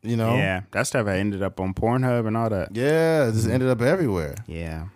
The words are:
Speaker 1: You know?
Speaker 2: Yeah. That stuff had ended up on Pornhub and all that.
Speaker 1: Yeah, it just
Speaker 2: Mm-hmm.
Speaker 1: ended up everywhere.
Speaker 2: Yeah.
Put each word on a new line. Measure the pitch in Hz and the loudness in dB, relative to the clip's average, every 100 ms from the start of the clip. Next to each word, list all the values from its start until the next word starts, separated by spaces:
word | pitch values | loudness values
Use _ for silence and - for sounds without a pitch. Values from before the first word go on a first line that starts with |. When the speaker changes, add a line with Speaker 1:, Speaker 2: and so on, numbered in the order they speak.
Speaker 1:
You | 107 117 | -2 0
know? | 113 120 | 2 2
Speaker 2:
Yeah. | 98 92 101 | 2 -2 -4
That | 98 123 | -4 -2
stuff | 139 104 | 0 0
had | 92 | 0
ended | 101 98 | 0 0
up | 98 - | -4 -2
on | 92 | -4
Pornhub | 92 113 123 127 120 110 | 0 0 2 2 0 0
and | 113 | 0
all | 113 | 0
that. | 101 82 | -2 -4
Speaker 1:
Yeah, | 104 135 160 165 160 127 | -2 0 2 2 2 2
it | |
just | 110 | 2
Speaker 2:
Mm-hmm. | 104 | 2
Speaker 1:
ended | 127 127 | 2 2
up | 120 | 2
everywhere. | 120 190 151 95 73 71 - | 2 2 2 0 -2 -6 -10
Speaker 2:
Yeah. | 80 82 80 87 | -8 -8 -8 -10